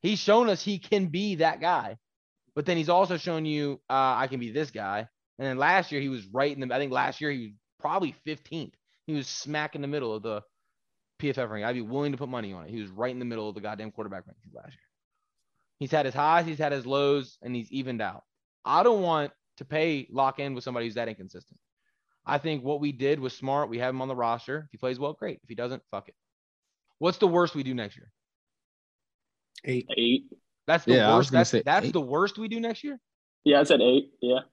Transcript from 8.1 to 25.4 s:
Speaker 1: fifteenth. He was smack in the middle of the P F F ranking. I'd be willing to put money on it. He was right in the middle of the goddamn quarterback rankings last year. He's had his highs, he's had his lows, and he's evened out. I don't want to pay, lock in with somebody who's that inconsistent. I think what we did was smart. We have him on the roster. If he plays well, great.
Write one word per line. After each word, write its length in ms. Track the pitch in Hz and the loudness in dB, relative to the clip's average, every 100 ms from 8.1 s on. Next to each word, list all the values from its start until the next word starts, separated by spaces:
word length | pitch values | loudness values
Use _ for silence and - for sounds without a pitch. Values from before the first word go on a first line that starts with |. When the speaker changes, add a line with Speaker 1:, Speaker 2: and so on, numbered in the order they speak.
Speaker 1:
fifteenth. 600 | - - 147 _ 160 139 _ _ _ - | -6 -12 -12 _ -12 -12 _ _ _ -6
He 60 | |
was 120 | 151 131 | -6 -6
smack 480 | - 135 151 151 | -10 -6 -6 -6
in 60 | 151 | -6
the 60 | 139 | -6
middle 260 | 147 123 | -4 -4
of 80 | 110 | -6
the 200 | 110 107 - _ _ _ _ _ _ _ | -6 -8 -10 _ _ _ _ _ _ _
P 120 | 147 | -4
F 80 | 135 | -4
F 100 | 120 | -4
ranking. 140 | 107 | -4
I'd 80 | 107 | -4
be 60 | 123 | -4
willing 300 | 110 135 147 | -4 -4 -4
to 60 | 135 | -4
put 100 | 139 | -8
money 240 | 127 104 | -8 -8
on 120 | 92 | -12
it. 60 | 78 | -12
He 100 | 113 | -12
was 100 | 104 | -10
right 200 | 95 123 | -4 -4
in 80 | 127 | -4
the 60 | |
middle 240 | 123 113 107 | -8 -6 -8
of 60 | |
the 60 | 104 | -8
goddamn 320 | 104 104 107 | -10 -10 -12
quarterback 320 | 107 104 95 | -10 -10 -10
rankings 300 | - - - | -14 -20 -20
last 180 | - - | -20 -20
year. 160 | - _ _ _ _ _ _ _ _ _ _ | -20 _ _ _ _ _ _ _ _ _ _
He's 120 | 139 | 0
had 140 | 156 | 0
his 100 | 135 | 2
highs, 320 | 123 147 170 165 | 2 4 4 2
he's 120 | 151 | -2
had 120 | 151 | -2
his 140 | 139 123 | -2 -2
lows, 520 | 139 143 143 127 _ | 2 2 2 -2 _
and 120 | 120 123 | -8 -8
he's 140 | 110 | -6
evened 300 | 135 131 120 | -8 -6 -6
out. 220 | 104 95 _ _ _ _ | -6 -8 _ _ _ _
I 180 | - 151 | 0 4
don't 200 | 220 214 | 6 4
want 300 | 180 160 147 _ _ - | 2 0 0 _ _ -18
to 80 | |
pay, 420 | 135 151 165 147 127 | -6 -2 0 -2 -4
lock 260 | 120 135 131 | 0 0 0
in 160 | 143 | -6
with 100 | 127 | -6
somebody 220 | 131 123 117 | -6 -6 -4
who's 80 | |
that 140 | 110 117 | -4 -6
inconsistent. 500 | 107 92 90 _ _ _ _ _ _ _ _ - | -8 -16 -18 _ _ _ _ _ _ _ _ -2
I 120 | 147 | -2
think 240 | 160 151 | -2 -4
what 180 | 127 147 | -4 -2
we 120 | 147 | -2
did 260 | 131 135 147 | -2 0 0
was 140 | 131 - | -2 -6
smart. 320 | 131 139 131 | -4 -2 -2
We 80 | 117 | -2
have 120 | 127 | -4
him 80 | 131 | -4
on 60 | 131 | -6
the 60 | 127 | -2
roster. 420 | 117 120 - 147 156 | -2 -2 -6 -10 -10
If 60 | |
he 60 | 113 | -8
plays 200 | 127 127 | -6 -4
well, 140 | 143 | -6
great. 260 | 156 214 143 | -6 -10 -10